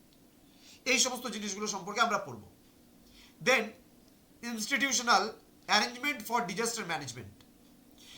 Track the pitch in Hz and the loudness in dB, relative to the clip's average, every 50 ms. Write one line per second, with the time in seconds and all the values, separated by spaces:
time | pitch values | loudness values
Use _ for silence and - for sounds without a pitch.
0 | - - - - - - - - - - - - - - - - - 262 262 247 | -20 -20 -20 -20 -20 -20 -20 -20 -20 -20 -20 -20 -20 -20 -20 -6 0 2 4 4
1 | - 254 254 - - 233 196 214 208 202 196 208 214 202 208 185 170 202 202 240 | 4 2 0 -2 -6 -6 -6 -6 -6 -6 -6 -4 -4 -4 -4 -6 -8 -6 2 2
2 | 254 208 208 - - 135 113 104 - - - - - - - - - - - - | 2 4 2 0 -2 -6 -10 -12 -16 -18 -20 -20 -20 -20 -20 -20 -20 -20 -20 -20
3 | - - - - - - - - 156 220 262 240 208 - - - - - - - | -20 -20 -20 -20 -20 -20 -20 -2 2 4 4 4 2 -2 -8 -14 -20 -20 -20 -20
4 | - - - - - - - - - 240 233 220 208 - 277 - 277 269 233 254 | -20 -20 -20 -20 -20 -20 -20 -14 -10 -8 -6 -6 -2 0 2 2 2 2 2 2
5 | 240 240 214 185 202 220 - - - - - - - - 196 214 240 240 - - | 4 4 4 4 4 0 -4 -10 -18 -20 -20 -16 -2 2 4 4 4 2 -2 -4
6 | 277 294 285 226 208 - 226 233 180 175 180 208 233 220 - 220 190 170 165 147 | -4 -4 -4 -4 -4 -2 -2 -2 -2 -2 -2 -2 -2 -2 -2 -4 -4 -4 -4 -4
7 | 143 123 - 127 98 95 - - - - - - - - - - - - - - | -4 -8 -10 -10 -14 -14 -18 -20 -20 -20 -20 -20 -20 -20 -20 -20 -20 -20 -20 -20
8 | - - - | -20 -20 -20